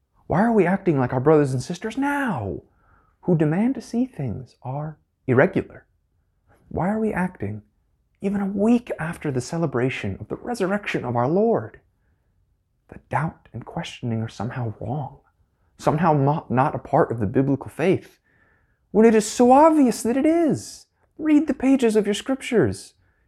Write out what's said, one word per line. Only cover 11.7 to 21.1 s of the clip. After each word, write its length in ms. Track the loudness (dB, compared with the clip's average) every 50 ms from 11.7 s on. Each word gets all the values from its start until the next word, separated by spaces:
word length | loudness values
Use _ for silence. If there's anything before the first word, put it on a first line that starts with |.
| _ -20 _ _ _ _ _ _ _ _ _ _ _ _ _ _ _ _ _ _ _ _ _ _
that 180 | -20 -20 _ -6
doubt 380 | -4 -4 -4 -4 -8 _ _ _ -16
and 120 | -16 -16
questioning 560 | -12 -12 -12 -12 -12 -14 -10 -8 -6 -4 -4
are 80 | -6 -8
somehow 440 | -8 -10 -10 -8 -8 -6 -8 -8 -8 -10
wrong, 400 | -10 -8 -8 -8 -8 -10 -14 -18 _ _ _ _ _ _ _ _ _ _ _ _
somehow 360 | -2 -2 0 0 2 2 2
mo-, 320 | 2 2 2 0 -2 -4 -4
not 260 | 0 0 0 0 -2
a 40 | -6
part 320 | -10 -2 0 0 2 2
of 80 | 0 -4
the 80 | -4 -2
biblical 420 | 0 0 0 0 -2 -4 -6 -12
faith, 500 | -8 -4 0 0 0 0 -2 -10 _ _ _ _ _ _ _ _ _ _ _ _ _ _ _ _
when 140 | 2 6 6
it 100 | 6 6
is 140 | 4 2 0
so 220 | 0 2 4 6
obvious 520 | 8 8 8 6 6 6 4 4 2 0 -2
that 140 | -2 -2 0
it 80 | 2
is? 640 | 2 2 2 2 2 0 -2 -4 -10 -18 -20 -20 _ _ _ _ _